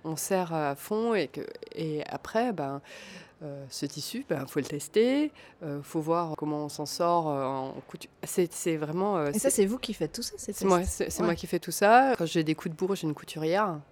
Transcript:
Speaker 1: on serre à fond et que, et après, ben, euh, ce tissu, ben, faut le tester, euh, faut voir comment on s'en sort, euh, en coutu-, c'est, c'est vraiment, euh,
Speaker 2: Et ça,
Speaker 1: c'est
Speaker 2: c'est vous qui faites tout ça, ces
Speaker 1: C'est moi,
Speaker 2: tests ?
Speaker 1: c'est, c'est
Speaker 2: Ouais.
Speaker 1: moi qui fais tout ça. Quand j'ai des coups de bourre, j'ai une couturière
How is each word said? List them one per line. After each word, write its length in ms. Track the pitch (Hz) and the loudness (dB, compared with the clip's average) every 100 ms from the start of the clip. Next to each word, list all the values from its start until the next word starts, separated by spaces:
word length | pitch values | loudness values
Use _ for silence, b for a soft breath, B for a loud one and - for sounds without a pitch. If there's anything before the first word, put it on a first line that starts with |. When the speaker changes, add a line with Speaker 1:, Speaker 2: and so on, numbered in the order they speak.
Speaker 1:
on 120 | 160 156 | -6 -4
serre 380 | - 190 175 | 0 0 2
à 200 | 165 147 139 | 0 0 -2
fond 360 | - 214 233 | -2 -2 2
et 160 | 214 143 | 2 0
que, 140 | - - - - | -4 -10 -10 -12
et 280 | - 160 151 - | -6 -4 -4 -4
après, 480 | 147 - 226 247 | -8 -2 0 0
ben, 260 | 185 139 139 B B B 180 B B | 0 -4 -6 B B B -18 B B
euh, 200 | 151 139 135 | -12 -12 -12
ce 160 | - | -6
tissu, 400 | 143 - 139 226 269 | -6 -6 -8 -8 -4
ben, 160 | 156 131 | -4 -4
faut 140 | - | -4
le 40 | 135 | -4
tester, 640 | 147 - - 233 269 302 - B B | -6 -2 4 6 4 0 -4 B B
euh, 200 | 160 143 | -8 -8
faut 180 | 143 165 | -4 -4
voir 320 | 156 165 170 151 | 0 0 0 -2
comment 260 | 151 151 | -4 -2
on 40 | 147 | -4
s'en 160 | 143 147 | -6 -6
sort, 420 | - 170 175 160 | 0 4 4 2
euh, 160 | 139 | 0
en 300 | 135 135 135 135 - | 0 -2 -6 -8 -12
coutu-, 220 | - - _ | -14 -16 _
c'est, 260 | - - 175 | -6 0 0
c'est 280 | - 180 160 | 0 -2 0
vraiment, 400 | 151 165 196 190 | 0 0 0 2
euh, 100 | 143 | 0
Speaker 2:
Et 60 | |
ça, 160 | 208 269 | 2 2
Speaker 1:
c'est 60 | 254 | 4
Speaker 2:
c'est 100 | 196 | 4
vous 120 | 247 | 2
qui 140 | - | -4
faites 200 | 220 156 | -4 -4
tout 100 | - | -4
ça, 100 | 240 202 | -8 -8
ces 160 | - | -10
Speaker 1:
C'est 100 | 208 | -2
moi, 140 | 196 180 | 4 4
Speaker 2:
tests ? 140 | 185 | 4
Speaker 1:
c'est, 180 | - 190 | -2 -4
c'est 100 | - | 0
Speaker 2:
Ouais. 60 | 175 | 0
Speaker 1:
moi 80 | |
qui 120 | 170 175 | 0 -2
fais 120 | 175 | -4
tout 120 | - | -2
ça. 440 | 165 202 233 269 240 | 2 8 8 8 4
Quand 80 | |
j'ai 200 | 165 170 | 2 2
des 100 | 156 | 2
coups 200 | 156 180 | 0 -2
de 40 | 160 | -2
bourre, 160 | 185 | -2
j'ai 120 | 196 160 | 0 -2
une 80 | |
couturière 640 | 147 - 156 160 185 214 156 147 | -4 -6 -4 2 2 2 -2 -8